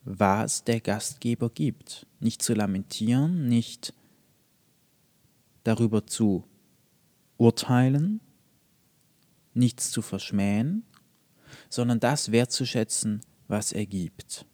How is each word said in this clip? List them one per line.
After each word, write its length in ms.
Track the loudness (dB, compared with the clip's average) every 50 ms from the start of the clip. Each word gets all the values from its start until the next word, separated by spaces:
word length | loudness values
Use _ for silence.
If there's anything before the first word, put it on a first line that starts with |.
| _
was 600 | -12 -2 2 4 4 4 2 0 -2 -4 -4 -2
der 180 | -2 -2 -2
Gastgeber 680 | _ -2 -4 -2 -4 -10 -12 -6 -4 -4 -2 -2 -2 -6
gibt. 560 | -2 -2 -2 -2 -2 -4 -14 -20 -20 -20 -20 _ _ _
Nicht 240 | -4 -4 -2 -2 -2
zu 100 | -2 0
lamentieren, 920 | 0 0 0 -2 -4 -6 -8 -8 -4 0 2 2 2 2 2 0 0 0 2
nicht 460 | 2 2 0 -2 -10 -14 -14 -16 -16 _ _ _ _ _ _ _ _ _ _ _ _ _ _ _ _ _ _ _ _ _ _ _ _ _ _ _ _ _ _ _ _ _ _
darüber 420 | -2 0 2 2 2 2 0 -2
zu 380 | -2 -2 0 2 2 2 0 -4 _ _ _ _ _ _ _ _ _ _ _ _ _ _ _ _ _ _ _
urteilen, 800 | 4 4 6 4 0 2 4 4 4 4 4 2 0 0 -2 -4 _ _ _ _ _ _ _ _ _ _ _ _ _ _ _ _ _ _ _ _ _ _ _ _ _ _ _
nichts 380 | 2 2 2 2 -2 -8 -6
zu 100 | -4 -6
verschmähen, 840 | -6 -6 -8 -8 -8 -4 -2 0 0 2 2 0 0 0 -2 -4 -6 _ _ _ _ _ _ _ _ _ _ _ _ -20 -20 -20 -20 _
sondern 300 | -4 -2 0 2 2 2
das 320 | 2 2 2 0 -2 2
wertzuschätzen, 880 | 2 2 2 2 0 -4 -4 -2 0 -2 -2 -2 -4 -4 -2 -4 -4 -4 -8 _ _ _ _ _
was 240 | -4 -4 -4 -4
er 140 | -4 -4 -6
gibt. 600 | -4 -4 -6 -6 -6 _ -14 -16 _ -16 -16 -16 _